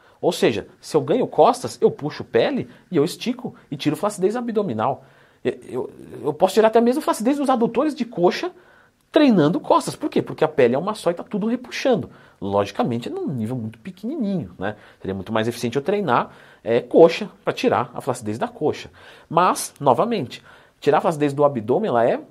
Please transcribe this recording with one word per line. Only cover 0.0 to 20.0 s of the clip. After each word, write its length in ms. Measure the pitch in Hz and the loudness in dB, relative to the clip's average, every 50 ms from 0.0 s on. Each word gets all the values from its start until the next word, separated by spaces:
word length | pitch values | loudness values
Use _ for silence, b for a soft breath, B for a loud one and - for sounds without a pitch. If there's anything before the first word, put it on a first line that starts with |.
| b b b b | b b b b
Ou 100 | b 156 | b -2
seja, 360 | 175 - - 165 117 101 85 - - _ | 0 2 2 0 0 0 -6 -10 -14 _
se 160 | - - - | -6 -2 -2
eu 60 | 156 | 0
ganho 240 | 135 131 170 262 156 | 0 2 0 0 0
costas, 540 | 143 - - 151 208 254 - - 117 - - | 0 4 4 6 6 4 2 -2 -10 -4 0
eu 80 | - 220 | 0 0
puxo 340 | - - 143 147 - - 113 | 0 0 -8 -8 -8 -8 -6
pele 460 | - - 113 135 202 294 233 147 - B B B B | 0 2 2 2 2 0 -4 -6 -8 B B B B
e 60 | 185 - | 0 2
eu 60 | 143 | 2
estico 520 | - - - - 214 240 - - 220 - B B B | 2 0 -6 -6 -6 -6 -6 -8 -12 -14 B B B
e 40 | B | B
tiro 200 | - - 151 151 | -6 -2 -2 -2
flacidez 400 | 151 - 208 208 - 180 185 214 | 0 -2 -4 -2 0 0 0 0
abdominal. 680 | 247 240 240 214 220 202 175 117 107 110 131 139 - b b b b b b b b b | -2 -4 -4 -2 -2 -2 -2 -2 -2 0 -2 -2 -4 b b b b b b b b b
Eu, 160 | 123 - - - - | -4 -4 -6 -8 -10
eu, 240 | 107 127 - - - 64 64 - - - - | -8 -6 -6 -8 -10 -18 -20 -18 -14 -8 -6
eu 80 | 139 147 | -6 -2
posso 180 | - 185 190 - | 2 0 2 4
tirar 140 | 226 208 220 | 4 2 4
até 120 | 220 233 | 4 4
mesmo 220 | 233 233 254 302 | 4 2 0 0
flacidez 360 | - - 311 - 214 240 294 285 | -2 -2 -2 -2 0 0 0 0
dos 120 | 285 254 | 0 0
adutores 460 | 269 240 233 226 233 220 285 311 262 | 0 0 0 0 0 0 -2 -2 -2
de 100 | - 240 | -4 -6
coxa 460 | - - - 175 185 - - - 359 - b b b b b b b b b _ _ | -8 -2 0 2 2 2 0 -4 -8 -10 b b b b b b b b b _ _
treinando 480 | - 330 302 277 226 185 147 147 185 302 | 2 4 6 6 6 6 6 4 2 0
costas. 360 | - - - 330 262 - - | 2 2 2 2 2 -2 -6
Por 120 | - - 320 | -6 -6 -4
quê? 140 | - - | -2 -2
Porque 220 | - - 135 - 160 | -2 -2 -2 -2 -2
a 40 | 151 | 0
pele 280 | - - 127 117 120 | 2 4 4 4 4
é 20 | 135 | 2
uma 160 | 170 202 214 | -2 -4 -6
só 160 | - - 170 | -4 -2 -2
e 60 | 175 | -2
tá 80 | 175 - | -4 -4
tudo 240 | - - 208 185 220 | -8 -6 -4 -2 -2
repuxando. 640 | 233 240 247 - - - - 277 240 180 120 92 B B B B B B | -2 -4 -6 -8 -8 -4 0 0 0 0 0 -4 B B B B B B
Logicamente, 680 | - 98 98 101 104 101 - - 254 175 117 117 120 - | -6 -2 0 0 0 0 -2 -4 -2 -2 -2 -4 -4 -6
num 180 | 302 392 381 262 | -8 -6 -6 -4
nível 280 | 147 120 107 110 131 | -4 -4 -4 -4 -6
muito 240 | 127 110 110 113 - | -6 -8 -8 -10 -12
pequenininho, 720 | - 190 175 - - 226 302 339 233 196 196 175 120 87 - - | -16 -18 -16 -12 -10 -8 -6 -4 -4 -2 -2 -4 -6 -8 -10 -8
né? 160 | 90 101 107 B B B B B | -8 -8 -8 B B B B B
Seria 160 | B 92 95 | B -8 -8
muito 180 | 98 95 - 110 | -6 -6 -4 -2
mais 140 | 110 110 117 | -2 0 -2
eficiente 300 | 117 - - 120 117 143 | -2 -4 -4 -4 -2 -2
eu 40 | |
treinar, 480 | 139 - - 208 202 147 120 135 175 - B B B B B B B | -2 -2 -2 -2 0 2 2 2 0 -2 B B B B B B B
é, 160 | - 117 123 | 0 0 0
coxa 480 | - - - - 165 170 170 - 220 - - - - | 0 2 6 8 8 8 6 4 -6 -10 -12 -10 -6
pra 80 | - | -6
tirar 380 | 151 - - 254 120 101 120 - | -4 -2 0 2 2 2 0 -2
a 100 | - - | -6 -10
flacidez 360 | - - 123 - - 104 107 120 | -6 -6 -6 -4 -4 -6 -6 -4
da 100 | - 247 | -6 -8
coxa. 440 | - - 151 139 107 - - - B B B B B B B B | -6 -2 -2 -2 -2 -4 -8 -18 B B B B B B B B
Mas, 460 | 151 165 180 190 208 - - - - - | 0 2 2 2 2 0 -6 -10 -8 -2
novamente, 640 | 143 139 120 113 | 2 2 2 4